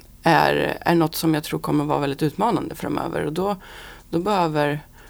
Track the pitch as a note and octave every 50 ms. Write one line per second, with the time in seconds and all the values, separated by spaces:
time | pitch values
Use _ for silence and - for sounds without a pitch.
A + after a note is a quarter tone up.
0 | - - - - - E3+ D#3+ D3 D3 C#3+ D3 D3 C#3 C3+ - - - - E3+ E3
1 | D#3+ D#3 - - - E3 D#3 D3+ D3+ - - D#3+ - D3+ D3 D3 C#3+ D3+ C#3+ C#3+
2 | C#3+ C#3+ C3+ - D#3+ D3 - - G3 - G3+ C#3 C3 - - - - - - -
3 | C3+ - - - D#3 D3+ D3+ E3+ F#3+ G3+ G3+ F#3+ - - - - - - - -
4 | - - - E3+ F3+ G3+ G#3+ F#3+ F3 D#3+ D3+ D3+ D3 D3 D3 D3+ - - - -
5 | -